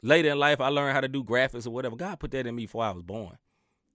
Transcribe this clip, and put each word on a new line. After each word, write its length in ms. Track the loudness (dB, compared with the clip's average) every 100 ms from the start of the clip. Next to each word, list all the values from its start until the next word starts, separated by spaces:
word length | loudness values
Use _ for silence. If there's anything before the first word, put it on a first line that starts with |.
later 280 | 4 6 6
in 80 | 4
life, 220 | 4 4
I 80 | 2
learned 260 | 0 0
how 60 | 0
to 80 | -2
do 160 | -4
graphics 420 | 0 2 2 -2 -8
or 40 |
whatever. 260 | -6 -6 -6
God 220 | -8 -8
put 100 | -8
that 140 | -6 -6
in 80 |
me 100 | -6
before 200 | -6 -2
I 80 | -2
was 100 | -4
born. 340 | -8 -10 -10 -16 _ _ _ _ _